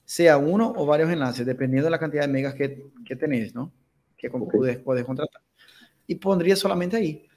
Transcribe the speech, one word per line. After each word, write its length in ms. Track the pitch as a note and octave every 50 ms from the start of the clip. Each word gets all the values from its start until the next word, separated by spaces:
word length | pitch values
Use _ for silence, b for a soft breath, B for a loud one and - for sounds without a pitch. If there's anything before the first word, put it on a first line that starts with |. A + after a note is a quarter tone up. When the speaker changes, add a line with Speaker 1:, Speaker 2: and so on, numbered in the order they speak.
| _
Speaker 1:
sea 340 | - - - E3+ E3 D3+ C#3+
uno 360 | C#3 D3+ F3+ G#3+ A3+ A#3 A#3+
o 100 | A#3 D3+
varios 240 | C#3+ D3+ D3+ D#3+ D#3+
enlaces, 360 | F3 D#3+ C#3 B2+ A#2+ B2+ A#2+
dependiendo 400 | B2+ B2+ B2+ C#3 C3 C3 C3+ C#3+
de 60 | E3
la 80 | E3 D#3
cantidad 240 | D#3+ D#3 C#3+ D3 C#3+
de 100 | C#3+ C3+
megas 200 | C3+ C3+ C#3 C3
que, 320 | C3+ C#3+ C#3 C#3 C3+ - - _ - -
que 100 | - B2+
tenés, 380 | B2+ D#3+ D3+ C#3 A#2+ A2 F#2+ G2
¿no? 180 | A#2 C3+ F3 - _ _ _ _ _ _ _ _ _
Que 120 | - B2
con-, 140 | - B2+ G#2+
Speaker 2:
Ok. 80 | -
Speaker 1:
podés, 260 | - G#2+ B2+ B2+ A#2+ B2
podés 280 | - C3+ C3 B2+ A#2+
contratar. 360 | B2 C3 C3 D3 D3+ _ - _ _ _ b b b b b b b b b b -
Y 80 | F3+
pondría 400 | - - F#3+ G3 F#3 E3+ F3+ G3
solamente 400 | G3 - G3 G3 F3+ F3 F3+ F#3+
ahí, 320 | A3+ G#3+ D#3+ D#3 D3+ - _ _